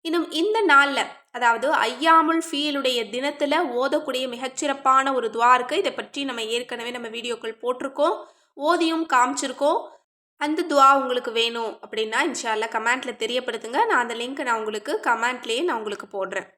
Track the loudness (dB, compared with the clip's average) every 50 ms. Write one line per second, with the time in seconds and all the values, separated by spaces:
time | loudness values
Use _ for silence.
0 | _ 0 0 0 -2 0 -2 0 0 2 2 2 4 6 8 8 6 6 2 -2
1 | -2 -4 -6 -18 _ _ _ 0 2 2 2 2 2 2 2 2 2 0 -2 0
2 | 4 6 6 6 6 4 2 0 -2 -2 -4 -4 -2 -2 -2 0 0 0 0 -2
3 | -4 -4 -6 -4 -4 -4 -2 -2 -2 0 2 0 0 0 0 -2 0 0 0 0
4 | -2 -2 -4 -4 -4 -4 -6 -6 -8 -8 -6 -4 -4 -4 -4 0 2 4 4 4
5 | 4 2 0 0 -2 -2 -2 2 6 6 6 6 4 0 -2 0 0 -2 -2 -4
6 | -10 -10 -8 -8 -6 -6 -6 -6 -6 -4 -4 -4 -4 -6 -10 -10 -8 -8 -10 -10
7 | -10 -10 -10 -8 -6 -6 -8 -6 -6 -10 -10 _ -6 -6 -4 -4 -6 -8 -2 0
8 | 0 0 0 -2 -8 -18 _ _ _ _ _ -4 0 2 2 2 2 0 0 -2
9 | -2 2 4 2 4 2 0 -4 -6 -6 -4 0 0 2 2 0 -2 -8 -18 -20
10 | _ _ _ _ _ _ _ _ -4 -4 -2 -2 -2 2 4 6 8 8 8 6
11 | 4 0 -4 -4 -4 -4 -2 0 -2 0 -2 -4 -6 -6 -8 -10 -16 -10 -6 -6
12 | -4 -2 0 0 0 0 -2 -4 -4 -4 -2 -2 -4 -4 -4 -2 0 0 -2 -2
13 | -2 -8 -8 -6 -6 -2 -2 -4 -4 -4 -8 -8 -8 -6 -2 0 2 2 2 0
14 | 0 0 -4 -6 -6 -8 -6 -6 -2 -2 -2 -2 -2 -4 -6 -6 -6 -4 -6 -2
15 | 0 0 0 2 0 -2 -2 -4 -4 -4 -2 -2 0 -2 -2 -2 -4 -6 -8 -8
16 | -10 -12 -8 -6 -6 -4 -6 -8 -8 -8 _